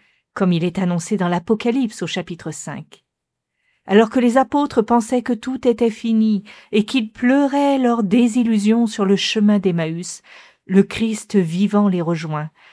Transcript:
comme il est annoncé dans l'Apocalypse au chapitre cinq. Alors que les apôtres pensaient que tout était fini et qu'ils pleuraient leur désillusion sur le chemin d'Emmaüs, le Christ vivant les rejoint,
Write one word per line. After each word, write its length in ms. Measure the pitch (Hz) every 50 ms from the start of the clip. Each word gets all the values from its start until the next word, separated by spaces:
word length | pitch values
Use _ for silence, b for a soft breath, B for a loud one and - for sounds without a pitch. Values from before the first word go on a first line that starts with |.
| _ _ _ _ _ _ -
comme 180 | - 196 180
il 140 | 175 160 175
est 140 | 180 170 190
annoncé 360 | 180 180 175 170 - - 214
dans 140 | 185 180 175
l'Apocalypse 720 | 175 175 170 - 220 220 - 233 233 277 254 214 - -
au 60 | 180
chapitre 440 | 165 - 185 170 - 170 - - 160
cinq. 480 | 151 - - 160 143 139 156 _ - - _ _ _ _ _ _ _ _ _ _ _ _ _ _ _ _ _
Alors 240 | 185 190 220 226 220
que 120 | 254 254
les 160 | 240 240 233
apôtres 440 | 262 262 - - 285 285 - - 247
pensaient 420 | 214 - 240 240 220 - 254 247 247
que 100 | 254 240
tout 340 | 220 - 262 262 247 -
était 220 | 247 233 226 233 226
fini 560 | 220 - - 226 226 220 220 220 214 190 - B B B B B
et 140 | 202 214 214
qu'ils 260 | - 269 262 220 214
pleuraient 680 | - - 247 247 269 285 285 262 277 285 285 277 277
leur 240 | 262 247 240 233 233
désillusion 840 | 208 175 190 208 247 233 214 247 226 226 220 208 202 214 226 233 233
sur 160 | 214 - - 196
le 140 | 190 202
chemin 420 | - - - - 220 208 208 208 202
d'Emmaüs, 640 | 190 185 170 170 160 160 165 170 180 - - - _ B B B B B B B B
le 180 | - 185 196 196
Christ 520 | 202 - - 226 220 214 214 - - -
vivant 540 | 196 175 160 170 185 208 190 202 208 208 202
les 120 | 180 175
rejoint, 480 | 160 165 170 156 165 156 151 151 151 156 _ b b b